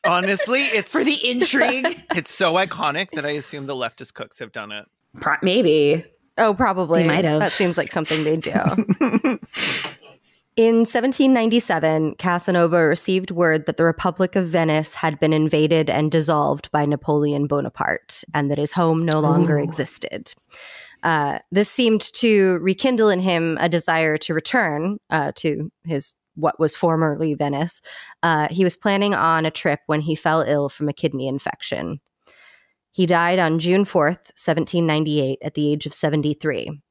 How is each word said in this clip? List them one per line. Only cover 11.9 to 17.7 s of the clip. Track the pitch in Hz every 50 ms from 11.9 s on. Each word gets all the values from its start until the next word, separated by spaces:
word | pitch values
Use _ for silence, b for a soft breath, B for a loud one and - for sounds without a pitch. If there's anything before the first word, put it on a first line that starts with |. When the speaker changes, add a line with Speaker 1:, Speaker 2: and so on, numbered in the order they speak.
| 160 156 156 151 -
Speaker 3:
Casanova | - - 185 175 175 - - 180 175 170 165 165 175 160 151
received | 156 - - - 185 185 185 -
word | 180 170 175 160 156 156 151
that | - 147
the | - 165
Republic | 165 160 - - 185 175 - 190 180 -
of | 196 185 165
Venice | 160 170 165 160 151 156 156 -
had | - - - 160 147 -
been | - 151
invaded | 160 156 156 156 - 151 156 156 165 160 156 156
and | - 135 151 156
dissolved | 156 165 151 156 160 147 147 143 143 147 - -
by | - 151 147
Napoleon | 143 147 143 - - 147 147 147 147 143 143 143
Bonaparte, | 143 147 143 135 117